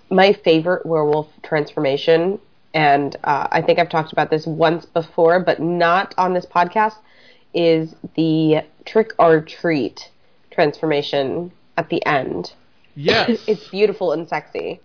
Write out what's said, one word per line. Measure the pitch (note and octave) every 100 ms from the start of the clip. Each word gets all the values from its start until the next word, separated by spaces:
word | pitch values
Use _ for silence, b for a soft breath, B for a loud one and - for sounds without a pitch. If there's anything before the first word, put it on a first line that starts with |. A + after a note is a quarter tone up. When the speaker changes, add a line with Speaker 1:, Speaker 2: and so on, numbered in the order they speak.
| -
Speaker 1:
my | F#3+ G3
favorite | G3+ F3+ D#3+ E3 F3+ D#3+
werewolf | D#3+ D3+ D3+ D3+ _
transformation, | - D#3 D3 - C#3+ C#3 - E3 F3 G#3 _ _ _
and, | D#3+ D3 C#3+ C#3+ -
uh, | - C#3 -
I | E3
think | D#3+ E3
I've | E3
talked | E3 D#3
about | - D3+
this | D#3 E3
once | D#3 D#3+ E3 -
before, | E3+ D#3+ - E3 F3+
but | E3+ -
not | E3 F3 E3+ F3+ G3+ -
on | F#3
this | F3+ F3+
podcast, | F3 F3 A3 G#3+ - _ b b b b
is | E3+ E3+ D#3+ D#3+ - -
the | - D#3+ D#3 D#3 D#3 - _ -
trick | A3 A3 -
or | E3+ D#3+
treat | D#3+ - F3 D3+ A2+ - - _ _ _ _
transformation | - D3+ D3 D#3+ C#3+ D3 C#3+ C3+ G#2+ F3 - _ -
at | D#3+
the | - -
end. | C#3+ - E3+ F3 - _ _ _
Speaker 2:
Yes. | - D3+ A3 G3+ A3
Speaker 1:
<laughs> | -
It's | G#3 -
beautiful | F#3+ G#3 G3+ F3+
and | D#3 E3
sexy. | D#3 - - E2+ -